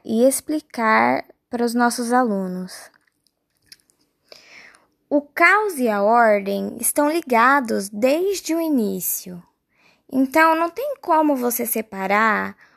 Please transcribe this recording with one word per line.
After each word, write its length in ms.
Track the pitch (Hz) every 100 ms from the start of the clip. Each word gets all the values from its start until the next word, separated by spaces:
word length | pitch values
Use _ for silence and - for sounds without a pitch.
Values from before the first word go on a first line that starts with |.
e 180 | - 226
explicar 1000 | 262 269 - 302 - - 220 220 240 262 - - -
para 160 | 233
os 100 | 240
nossos 380 | 240 240 240 233
alunos. 760 | 247 247 196 185 180 185 - - _ _ _ _ _ _ _ _ - _ _ _ _ _ - - - - - _ _ -
O 120 | 285
caos 580 | 285 - 339 403 427 302
e 100 | 240
a 140 | 202
ordem 720 | 202 240 226 208 196 196 202 233
estão 320 | - - 294
ligados 800 | 330 277 233 247 285 226 214 196
desde 680 | 208 254 311 381 359 -
o 60 | 330
início. 840 | 320 269 208 190 - - 185 180 - _ _ _ _ _ -
Então, 420 | 262 262 311 320
não 140 | 320 339
tem 280 | 339 571 539
como 340 | - 320 311
você 300 | 269 240 233
separar 920 | 226 226 214 196 190 202 220 196 196 - -